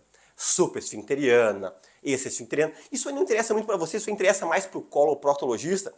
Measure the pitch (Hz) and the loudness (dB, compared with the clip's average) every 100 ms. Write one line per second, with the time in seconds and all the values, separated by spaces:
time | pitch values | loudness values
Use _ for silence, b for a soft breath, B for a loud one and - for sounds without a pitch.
0 | _ b b b - - 170 - - 110 | _ b b b -2 0 0 -2 -10 -8
1 | 104 143 135 120 113 98 95 - b b | -4 0 6 6 6 0 -6 -12 b b
2 | 143 127 123 - 113 147 156 - B 247 | -4 -2 -4 -8 -4 -2 -2 -4 B -6
3 | - 277 370 220 233 214 214 196 160 214 | -4 -2 0 0 0 -2 -2 -2 -2 -4
4 | 214 202 185 202 170 160 - 156 - 147 | -4 0 2 2 0 -2 -2 -10 -2 2
5 | 151 139 143 143 135 110 143 190 - | 4 4 0 0 0 -2 -2 -2 -4